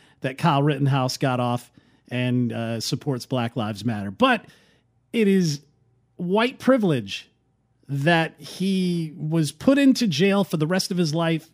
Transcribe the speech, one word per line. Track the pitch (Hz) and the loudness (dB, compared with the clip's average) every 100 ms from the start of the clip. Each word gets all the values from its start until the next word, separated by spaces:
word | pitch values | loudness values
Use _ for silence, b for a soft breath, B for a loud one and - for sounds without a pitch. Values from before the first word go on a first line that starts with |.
| b b | b b
that | 135 135 | -8 -2
Kyle | 170 139 | 2 4
Rittenhouse | 143 135 139 139 127 - | 2 2 2 2 0 0
got | 139 123 | 0 0
off | 123 120 - b b b - | 0 -2 -6 b b b -8
and, | 123 123 123 120 | -4 0 0 -2
uh, | 113 113 117 | -4 -6 -6
supports | - 113 - 123 - | -4 -6 -4 -6 -4
Black | 127 117 127 | -2 -2 -4
Lives | 107 104 113 | -6 -4 -4
Matter. | 107 101 | -4 -6
But | 95 262 226 - b b b b _ _ | 0 2 2 -4 b b b b _ _
it | 233 202 | 0 4
is | 190 170 143 - _ _ _ _ - | 4 2 -2 -8 _ _ _ _ -10
white | 175 202 247 269 | -2 0 0 0
privilege | - 262 196 135 98 - - _ _ _ _ _ - | 4 4 4 0 -2 -10 -14 _ _ _ _ _ -8
that | 139 147 170 160 - | -2 2 2 2 -6
he | 151 - 190 185 180 175 160 143 | -16 -4 -2 0 0 -2 -4 -6
was | 151 165 147 | -2 0 0
put | - - 277 | -2 -2 2
into | 277 247 233 | 4 2 0
jail | 139 196 196 | 2 2 2
for | 196 160 | 0 -2
the | 151 | -2
rest | 185 - | -2 -2
of | 180 | -2
his | 165 160 | -2 0
life. | 165 160 - | 0 -2 -6